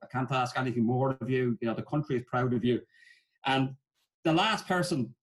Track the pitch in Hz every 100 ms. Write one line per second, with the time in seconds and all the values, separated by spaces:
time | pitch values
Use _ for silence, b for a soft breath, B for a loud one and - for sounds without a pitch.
0 | - 127 127 131 123 131 131 120 113 123
1 | 135 135 117 131 123 113 117 110 - 151
2 | 151 127 120 123 127 120 123 113 b b
3 | b b b b - 135 131 - _ _
4 | _ _ - 160 214 208 - 185 175 156
5 | 113 -